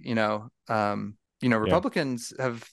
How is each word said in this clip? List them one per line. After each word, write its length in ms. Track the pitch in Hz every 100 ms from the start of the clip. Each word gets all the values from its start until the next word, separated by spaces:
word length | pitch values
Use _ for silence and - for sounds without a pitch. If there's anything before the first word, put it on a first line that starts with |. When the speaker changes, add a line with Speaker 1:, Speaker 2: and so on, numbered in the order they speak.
Speaker 1:
you 100 | 131 113
know, 340 | 107 107 117 _ -
um, 480 | 110 104 104 104 - _ -
you 80 | 127
know, 80 | 110
Speaker 2:
Yeah. 60 |
Speaker 1:
Republicans 720 | 104 175 233 185 139 120 - -
have 300 | 131 117 -